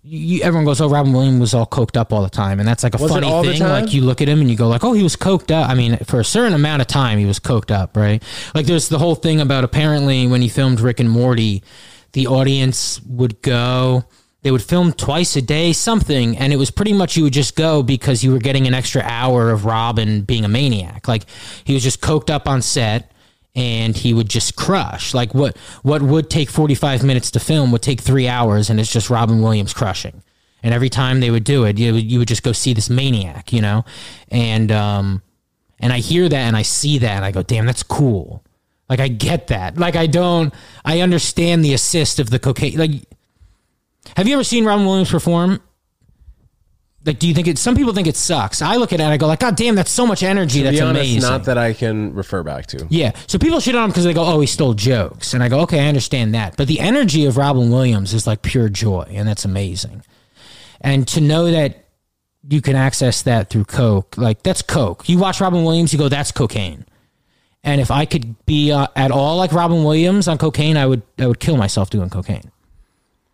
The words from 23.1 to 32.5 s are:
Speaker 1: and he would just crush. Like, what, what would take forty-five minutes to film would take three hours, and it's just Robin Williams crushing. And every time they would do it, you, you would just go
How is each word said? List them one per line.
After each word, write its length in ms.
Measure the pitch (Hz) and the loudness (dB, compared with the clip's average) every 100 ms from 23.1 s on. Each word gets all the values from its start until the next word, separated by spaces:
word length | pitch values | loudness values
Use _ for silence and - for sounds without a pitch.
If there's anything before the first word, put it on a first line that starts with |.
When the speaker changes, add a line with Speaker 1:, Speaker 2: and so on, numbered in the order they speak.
| _ _ _ _ 127 | _ _ _ _ -4
Speaker 1:
and 420 | 123 113 113 98 | -2 -2 -2 -2
he 160 | 123 | 0
would 160 | 113 110 | 0 0
just 260 | 117 - - | -2 -4 -4
crush. 600 | - 190 98 - - - | -2 -2 -2 -8 -4 -4
Like, 180 | 117 | -2
what, 240 | 131 135 - - - | 0 0 -4 -18 -4
what 220 | 135 151 | -2 0
would 260 | 139 156 151 | 2 2 0
take 180 | 165 147 | -2 -2
forty-five 520 | - 151 135 147 127 | 0 0 2 0 2
minutes 280 | 135 127 - | 2 2 0
to 80 | 113 | -4
film 320 | - 156 131 | 0 2 2
would 100 | 117 | 2
take 200 | - 123 | 0 -2
three 260 | - 135 123 | 0 2 2
hours, 420 | 123 117 104 107 | 0 2 2 2
and 100 | 110 | 0
it's 120 | 107 | 0
just 160 | 120 - | -2 0
Robin 320 | 120 113 113 | 0 2 2
Williams 320 | 113 110 95 | 2 0 -2
crushing. 480 | - 104 87 - - _ _ _ _ | -4 -4 -4 -10 -16 _ _ _ _
And 140 | 117 120 | -2 0
every 140 | 131 | 0
time 320 | 131 131 131 | 0 0 0
they 100 | 123 | 2
would 120 | 117 | 0
do 200 | 107 143 | 2 2
it, 160 | 107 101 | 2 2
you, 160 | 117 113 | 2 0
you 240 | 110 123 | 0 0
would 80 | 117 | 0
just 160 | 117 | 0
go 80 | 127 | -2